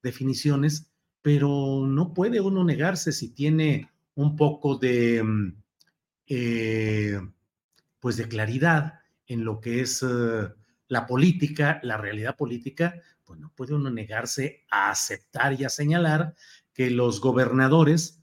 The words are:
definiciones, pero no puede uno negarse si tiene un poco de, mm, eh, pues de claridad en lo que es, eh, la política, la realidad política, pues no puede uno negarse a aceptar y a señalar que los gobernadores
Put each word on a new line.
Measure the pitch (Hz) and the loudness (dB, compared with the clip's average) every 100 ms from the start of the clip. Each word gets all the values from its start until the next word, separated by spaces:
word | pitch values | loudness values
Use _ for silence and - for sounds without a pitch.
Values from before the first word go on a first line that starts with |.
definiciones, | 127 - 135 127 147 139 151 151 - _ _ _ | -8 -4 -4 -2 0 2 2 0 -10 _ _ _
pero | 147 147 143 143 139 135 135 | 2 2 2 0 0 0 0
no | 139 180 170 | 0 0 0
puede | 202 233 | 0 2
uno | 196 190 | 0 2
negarse | 175 123 165 185 - | 2 2 0 0 -4
si | - - - | -4 -8 -4
tiene | 147 160 156 151 - _ _ - | 0 2 2 0 -4 _ _ -2
un | 147 151 | -2 4
poco | 147 147 147 131 | 2 2 -2 0
de, | 127 120 117 117 | 2 2 2 2
mm, | 110 107 95 87 _ _ _ _ _ _ _ | 0 0 -2 -6 _ _ _ _ _ _ _
eh, | 127 120 117 110 110 110 107 104 101 92 _ _ _ _ _ _ _ | -4 -2 -2 -2 -2 0 0 0 -4 -8 _ _ _ _ _ _ _
pues | 127 110 | -4 -4
de | 113 | -6
claridad | 110 107 127 165 160 156 - _ _ _ | -4 -4 2 2 2 0 -10 _ _ _
en | 117 113 | -6 -4
lo | 107 | -6
que | 120 120 | -4 -4
es, | 123 - | -4 -4
eh, | 127 123 117 113 98 - _ _ _ | -2 0 0 -2 -6 -8 _ _ _
la | 123 117 | -4 -2
política, | 127 175 - 147 151 147 - | 2 2 2 -2 0 0 0
la | 123 107 | -4 -6
realidad | 101 104 113 - | -6 -6 -6 -6
política, | 131 120 - - 170 175 _ _ | -6 -6 -12 -4 -4 -4 _ _
pues | _ 80 | _ -20
no | 151 - | -20 -14
puede | 127 147 | -6 -4
uno | 139 | -4
negarse | 117 107 110 120 - 139 - _ | -6 -6 -6 -6 -6 -6 -10 _
a | 101 98 | 0 0
aceptar | 95 - 101 _ - 135 131 | -2 -6 -8 _ -2 -2 0
y | |
a | 135 | -4
señalar | - 147 170 165 156 160 - - - _ | -2 0 2 2 2 -2 -8 -20 -20 _
que | - 127 | -2 0
los | 123 120 107 | 2 0 2
gobernadores | 131 120 127 131 135 160 151 165 - _ | 2 2 2 4 6 6 6 4 0 _